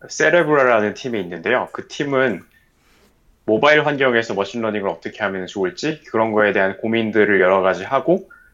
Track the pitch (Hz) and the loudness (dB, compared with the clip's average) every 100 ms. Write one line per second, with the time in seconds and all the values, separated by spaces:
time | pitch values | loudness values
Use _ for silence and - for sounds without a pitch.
0 | - - 156 170 151 151 127 117 104 104 | -10 -2 2 2 4 4 4 4 0 -4
1 | 131 113 87 85 90 123 90 - - - | -6 -6 -6 -6 -2 -2 -2 -10 -10 -8
2 | 143 135 131 92 - _ _ _ _ _ | -2 0 0 -2 -10 _ _ _ _ _
3 | _ _ _ _ - 110 143 151 147 143 | _ _ _ _ -2 2 4 4 2 0
4 | 135 117 113 98 98 120 113 104 98 82 | 2 2 0 -2 -4 -4 -4 -4 -4 -6
5 | - - 101 95 90 101 92 - 147 156 | -10 -6 -6 -4 -8 -4 -4 -4 -6 -6
6 | - 110 113 107 104 98 95 98 113 113 | -4 -2 0 2 2 2 0 -2 -2 -2
7 | 110 107 104 98 90 95 92 92 98 135 | 0 2 2 4 4 4 2 -2 -2 -2
8 | 151 185 - - _ | 0 0 -2 -20 _